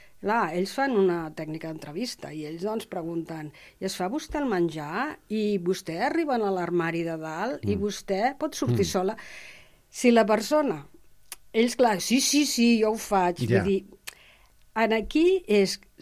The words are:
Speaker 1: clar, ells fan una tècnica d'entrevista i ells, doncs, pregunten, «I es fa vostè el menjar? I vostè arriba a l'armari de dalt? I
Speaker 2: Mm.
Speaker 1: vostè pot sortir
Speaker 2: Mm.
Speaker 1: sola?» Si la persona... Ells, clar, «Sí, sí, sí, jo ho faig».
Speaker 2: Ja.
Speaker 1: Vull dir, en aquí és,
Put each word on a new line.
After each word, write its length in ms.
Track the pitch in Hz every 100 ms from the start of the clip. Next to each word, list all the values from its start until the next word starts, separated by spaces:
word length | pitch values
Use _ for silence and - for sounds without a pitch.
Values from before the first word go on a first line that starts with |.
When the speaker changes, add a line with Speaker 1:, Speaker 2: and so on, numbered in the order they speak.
| - -
Speaker 1:
clar, 320 | 196 220 175
ells 180 | 175 196
fan 160 | - 277 214
una 320 | 190 170 160
tècnica 340 | 156 156 156 160
d'entrevista 580 | 156 151 160 247 - 143
i 100 | 156
ells, 160 | 151 165
doncs, 220 | 202 220 -
pregunten, 640 | 185 165 170 160 160 151 - - -
«I 40 | 190
es 100 | -
fa 140 | 180
vostè 260 | 302 - 302
el 40 | 269
menjar? 680 | 185 170 156 147 190 294 - -
I 300 | 220 208 202
vostè 420 | 175 185 - 165
arriba 320 | 269 330 294
a 160 | 240 202
l'armari 540 | 185 170 175 165 165
de 120 | 165 160
dalt? 480 | 160 160 226 285
I 120 | 202 196
Speaker 2:
Mm. 40 |
Speaker 1:
vostè 560 | 202 - - 190 247 285
pot 160 | 311
sortir 300 | - 254 202
Speaker 2:
Mm. 60 | 175
Speaker 1:
sola?» 260 | 196 190 226 - - - - - _ _
Si 220 | - 247
la 160 | 233 208
persona... 600 | 220 220 302 277 151 - - - - - - -
Ells, 240 | 226 240 240
clar, 240 | 233 185
«Sí, 180 | - 254
sí, 240 | - 285
sí, 380 | 285 - 233 233
jo 80 | 214
ho 60 | 220
faig». 400 | - 196 180 175 123
Speaker 2:
Ja. 140 | 196
Speaker 1:
Vull 80 | 196
dir, 160 | 190 - - - - - - _ _ _ 220
en 160 | 220
aquí 500 | 220 214 302 349 381 -
és, 320 | 208 190 - - -